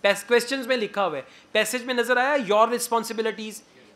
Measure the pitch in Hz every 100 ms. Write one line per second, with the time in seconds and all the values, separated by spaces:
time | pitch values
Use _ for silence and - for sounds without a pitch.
0 | 202 196 - 240 233 269 247 254 208 -
1 | 190 147 - - - 214 208 247 240 247
2 | 233 247 254 294 196 208 233 240 240 233
3 | 220 220 226 196 214 202 - - -